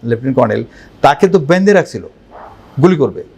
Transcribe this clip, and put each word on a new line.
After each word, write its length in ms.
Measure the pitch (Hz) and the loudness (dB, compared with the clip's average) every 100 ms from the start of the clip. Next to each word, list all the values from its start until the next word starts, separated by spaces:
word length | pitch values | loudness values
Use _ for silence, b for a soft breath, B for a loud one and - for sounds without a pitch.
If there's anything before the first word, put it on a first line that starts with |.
| 117 | -4
লেফটেন্যান্ট 320 | 117 131 127 | -4 -2 -2
কর্নেল, 240 | 117 107 117 b b - | 0 -2 -6 b b -2
তাকে 260 | 135 143 196 | 0 2 2
তো 120 | 180 | 0
বেঁধে 340 | 143 175 196 | 0 0 2
রাখছিল 300 | 196 156 - - _ _ - - - - - | 2 0 -10 -14 _ _ -20 -20 -20 -16 0
গুলি 140 | 160 180 | 2 2
করবে 280 | 123 90 - | 0 -4 -16